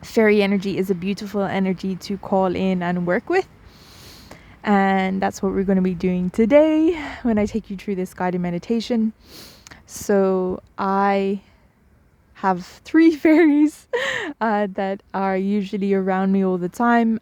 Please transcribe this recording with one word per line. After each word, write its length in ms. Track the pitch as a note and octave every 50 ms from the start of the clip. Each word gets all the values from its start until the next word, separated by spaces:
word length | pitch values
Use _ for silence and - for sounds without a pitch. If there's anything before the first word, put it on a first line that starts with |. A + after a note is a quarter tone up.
Fairy 400 | - - - - A3+ G#3+ G#3 G#3
energy 360 | G3+ G3 G3+ G3+ F3+ G3+ F#3 C#3
is 120 | F#3+ F#3
a 40 | G3+
beautiful 480 | F3 E3+ F#3+ G3+ F#3+ G#3+ G3+ F#3+ G#3
energy 540 | G3 F3+ - F#3+ F#3+ F#3 F#3+ F3 - F#3+ F#3+
to 220 | F3+ - - G3+ F#3+
call 360 | - - - F#3+ F#3+ F#3 F3
in 280 | - F#3 F#3+ F#3+ F#3
and 240 | F3 F3 F3+ F3+ F3
work 220 | F3 F3 A3 - -
with. 200 | E4+ F#4 F#4 - - - - - - - - - - - - - - - - - - - - - - - -
And 580 | - G#3 G3 G3 G3 F#3+ F#3+ F#3+ F#3+ F#3+ F#3+
that's 200 | G3 G3 G3+ -
what 100 | - G3
we're 120 | F#3 F#3+ G3
gonna 180 | F#3 G3 F#3+
be 120 | F#3 F#3 F#3
doing 360 | E3+ - F#3 F3+ F3+ F3+ F#3
today 640 | - - A3+ G#3+ C4+ D4 D4+ D#4+ D#4 D#4 D#4 D#4+ F4+ D#4+ D4 C#4 - -
when 160 | - B3 A3+ G#3
I 80 | G#3
take 240 | G#3 - A3+ G3 -
you 60 | G3+
through 180 | F#3 - - G3+
this 200 | F3+ F#3 F#3 -
guided 260 | - F#3 F3+ F3+ F3+
meditation. 720 | F3+ F3+ E3+ F3 - - A#3 A#3 G#3+ - B3 A3+ A3 A3 G#3+ _ _ - - - - - - - _ - - - -
So 760 | _ - - - - G#3+ G3 F#3+ F#3+ F#3+ F#3 F#3 F#3 F#3 - - - _ -
I 600 | G3+ G3 G3 G3 G3 G3+ G3 G3 G3 G3 G3 G3+ - _ _ _ _ _ _ _ _ _ _ _ _ _ _ _ _ _ _
have 300 | - - G3 F#3+ F3 F3+ - - - _
three 320 | - - D#4 E4 E4 E4
<laughs> 80 | C#4+ -
fairies, 640 | E4+ D#4 D4+ F4+ D#4 C#4+ D4 D4+ D4+ - - - _ - A#4+ C5 C5+ C5 A#4 A4 F4 D4 _
uh, 280 | G#3+ A3+ G#3+ G#3 G#3 G3+
that 300 | F#3+ F#3+ G3+ F#3+ G3 G3+ _ _ _
are 220 | G3+ G3 G3 F#3+
usually 580 | F#3+ F#3+ G3 G3+ G#3 G3+ F#3+ - G#3+ F#3+ G3+ G3
around 380 | G3 F#3+ F#3 F#3+ F#3 F#3+ G3
me 120 | G3 G3 F#3+
all 140 | F#3+ F#3 F#3
the 100 | F3 F3+
time, 500 | - - A#3+ A#3+ A#3+ A#3 A#3 A3+ A3+ A3